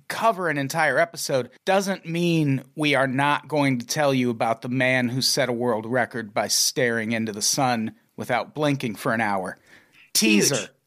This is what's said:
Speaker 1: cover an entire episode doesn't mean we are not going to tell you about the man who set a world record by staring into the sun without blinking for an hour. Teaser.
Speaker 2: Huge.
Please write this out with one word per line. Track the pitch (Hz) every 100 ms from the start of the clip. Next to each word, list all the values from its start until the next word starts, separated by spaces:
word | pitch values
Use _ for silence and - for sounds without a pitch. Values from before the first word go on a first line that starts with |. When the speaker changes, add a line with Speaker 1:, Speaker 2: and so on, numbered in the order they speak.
| -
Speaker 1:
cover | - 226 190 175
an | 143
entire | 135 165 156 131
episode | 165 147 - 135 123 - -
doesn't | 190 196 185 165
mean | 170 175 165 147 135 - -
we | 151 135
are | 135
not | 131 143 147 -
going | 156 139 127
to | 127
tell | 156 143
you | 135 123
about | 117 117 117
the | 127
man | 127 127 127 123
who | 127
set | 113 - 123
a |
world | 120 123 110 110
record | 127 113 120 107
by | 110 104
staring | - - - 123 117 110
into | 117 113
the | 104
sun | - - 131 120 110 - _ -
without | 110 120 - -
blinking | 147 139 127 101
for | 135
an | 113
hour. | 107 98 90 - _ - _ - -
Teaser. | - 214 208 - 131
Speaker 2:
Huge. | 92 _